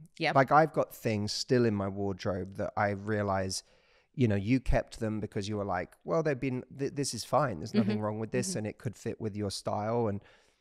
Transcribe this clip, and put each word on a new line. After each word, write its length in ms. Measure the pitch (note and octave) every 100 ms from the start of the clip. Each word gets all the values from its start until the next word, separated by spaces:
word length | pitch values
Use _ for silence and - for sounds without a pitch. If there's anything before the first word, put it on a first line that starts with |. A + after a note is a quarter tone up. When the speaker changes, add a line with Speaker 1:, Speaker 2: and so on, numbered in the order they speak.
| D#3 -
Speaker 1:
Yep. 180 | D#3+ C#3+
Speaker 2:
Like 160 | C3
I've 220 | D3 D#3+
got 220 | D#3 B2+ -
things 360 | - G#2+ G#2
still 340 | - - B2+ A#2
in 100 | G#2
my 120 | G2
wardrobe 680 | G2 G2 F#2 G#2 F#2+ F#2 G2
that 160 | G2+ -
I 120 | G#2
realize, 720 | G2+ G2+ G#2 G#2 G2 F#2+ F#2 - _ _ _ _
you 140 | - A#2+
know, 80 | G2+
you 240 | G2 C3
kept 400 | - A#2+ - -
them 200 | A2 G#2+
because 280 | G2+ - G2
you 80 | G#2
were 80 | G2+
like, 300 | F2+ F2+ _
"Well, 180 | - E3
they've 180 | D#3 C3
been, 240 | C3+ B2+ - C3
th-, 160 | C#3
this 200 | C3+ C#3
is 100 | A2
fine. 360 | - B2+ D3 F2
There's 140 | G#2+
nothing 220 | G#3 A3+ -
Speaker 1:
Mm-hmm. 80 |
Speaker 2:
wrong 160 | G#2+ G#2+
with 120 | A2
this 180 | B2+ B2
Speaker 1:
Mm-hmm. 80 | F3+
Speaker 2:
and 80 | G#2+
it 100 | -
could 180 | - F#2+
fit 240 | A#2 -
with 160 | A2+ G2+
your 140 | G2+
style." 560 | - - G#2 G#2+ A#2+ A2+
And, 140 | G2+ - - _ _